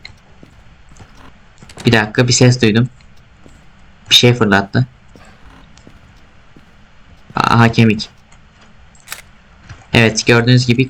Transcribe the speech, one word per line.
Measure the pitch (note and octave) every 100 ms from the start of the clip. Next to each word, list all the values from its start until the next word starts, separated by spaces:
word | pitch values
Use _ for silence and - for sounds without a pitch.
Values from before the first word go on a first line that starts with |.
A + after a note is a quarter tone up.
| - - _ - - - - - - - - - - - - - - - -
Bir |
dakika, | A#2 G#2+ - B2
bir |
ses | - B2+ B2
duydum. | A2 G#2+ B2+ - - - - - - - - - - - -
Bir | -
şey | B2
fırlattı. | A#2+ G#2 G2 G2 A#2 B2+ - - - - - - - - - - - - - - - - - - - - - - - - -
Aha, | - A#2 A#2
kemik. | A2+ A2+ G#2 - - _ - - _ - - - - - - - - _ - - - -
Evet, | - A2+ A2 -
gördüğünüz | A#2+ A#2 B2 B2
gibi | A#2+